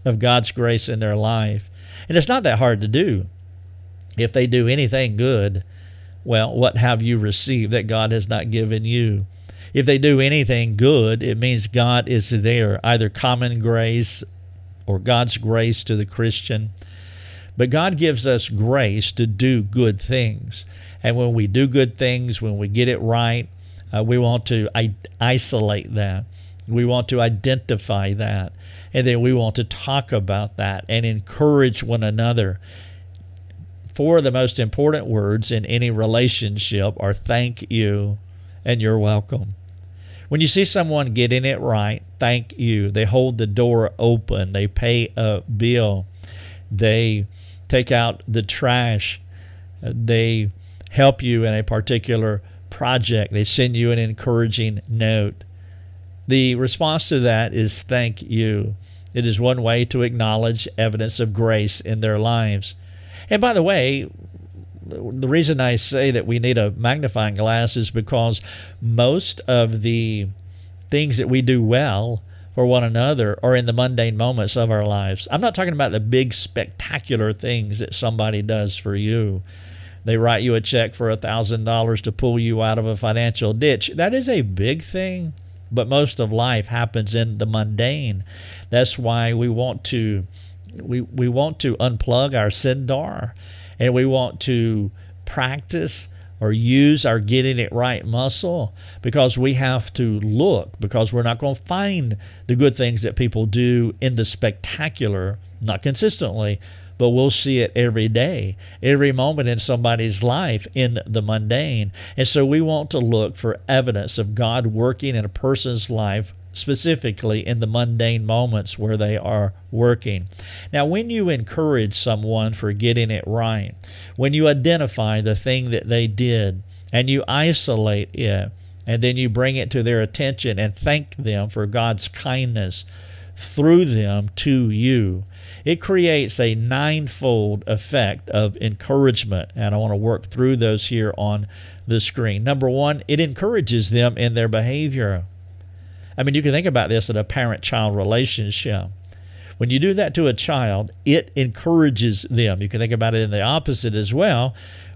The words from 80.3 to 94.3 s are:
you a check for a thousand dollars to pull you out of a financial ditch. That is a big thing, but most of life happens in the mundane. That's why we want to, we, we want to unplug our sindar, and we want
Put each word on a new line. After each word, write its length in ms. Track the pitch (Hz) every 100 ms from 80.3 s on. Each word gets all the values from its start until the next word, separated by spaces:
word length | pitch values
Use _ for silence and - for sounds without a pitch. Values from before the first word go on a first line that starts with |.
| 113
you 120 | 123 113
a 60 |
check 340 | 107 123 113 -
for 140 | 117
a 80 | 110
thousand 480 | - 110 107 113 110
dollars 360 | 117 113 110
to 100 | 110
pull 280 | 104 127 120
you 240 | 113 113
out 160 | 110 110
of 60 | 110
a 120 | 104
financial 560 | 113 110 117 113 107
ditch. 380 | 110 151 117 - 156
That 180 | 175
is 140 | 254 254
a 140 | 220
big 400 | 110 95 107 147
thing, 520 | - 185 190 185 165 - - - -
but 160 | 113 117
most 320 | 139 147 -
of 120 | 113
life 360 | 110 123 117 101
happens 460 | 117 117 117 104
in 240 | 113 113 107
the 80 | 110
mundane. 800 | 110 107 104 120 147 127 98 95 - - - -
That's 260 | 120 127 -
why 360 | 117 117 117
we 160 | 117 120
want 340 | 113 127 107 -
to, 400 | 127 110 101 95 - - - - -
we, 200 | - 123
we 260 | 117 117 123
want 320 | 120 151 -
to 160 | 135 113
unplug 560 | 127 117 - 120 139
our 160 | 131 104
sindar, 840 | - 135 131 127 135 175 - 113 - - - - -
and 160 | 123
we 120 | 123 131
want 340 | 131 127